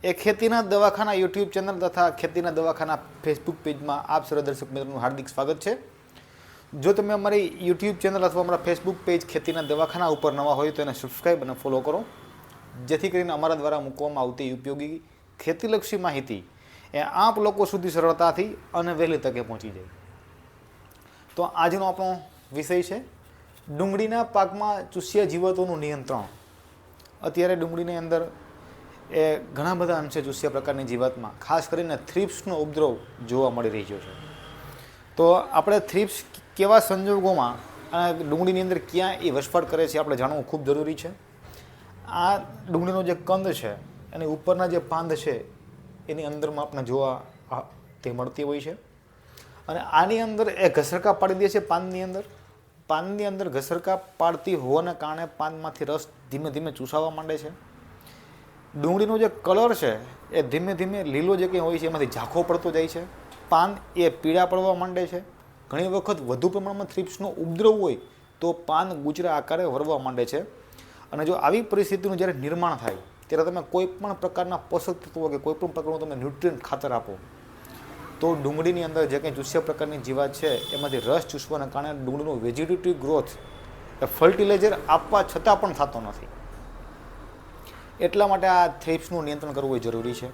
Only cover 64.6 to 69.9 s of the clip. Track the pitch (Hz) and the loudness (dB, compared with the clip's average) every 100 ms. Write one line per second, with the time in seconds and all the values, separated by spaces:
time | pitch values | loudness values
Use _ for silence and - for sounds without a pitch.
64.6 | 190 180 185 180 180 180 190 - - - | 2 2 0 -2 -2 -6 -10 -20 -20 -20
65.6 | - 143 185 190 - 185 127 127 175 196 | -8 -4 0 -2 -2 -4 -2 0 0 0
66.6 | 190 196 196 - 185 - 196 - 165 165 | -4 -8 -6 -6 -6 -6 -8 -4 -4 4
67.6 | 214 214 180 120 - - - _ 170 170 | 6 6 2 -2 -8 -20 -20 _ -2 -2
68.6 | - 156 185 165 143 151 175 151 - 165 | 0 2 2 -2 -4 -2 0 0 0 -2
69.6 | 175 131 151 | 0 0 0